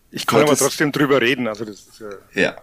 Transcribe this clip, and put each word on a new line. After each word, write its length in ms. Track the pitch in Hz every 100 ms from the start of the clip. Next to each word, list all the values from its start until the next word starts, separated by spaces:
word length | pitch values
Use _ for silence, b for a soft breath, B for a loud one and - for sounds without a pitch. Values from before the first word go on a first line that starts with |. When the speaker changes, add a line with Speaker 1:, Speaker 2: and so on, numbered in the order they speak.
| _
Speaker 1:
Ich 160 | - -
Speaker 2:
Du 60 |
Speaker 1:
kann 80 | 110
aber 100 | 123
Speaker 2:
hattest 120 | 135
Speaker 1:
trotzdem 280 | 135 - 151
drüber 300 | 156 135 135
reden, 260 | 117 131 120
also 180 | 107
das 220 | 110 98 -
ist 140 | -
ja 80 | 107 95 -
Speaker 2:
Ja, 220 | 101 - -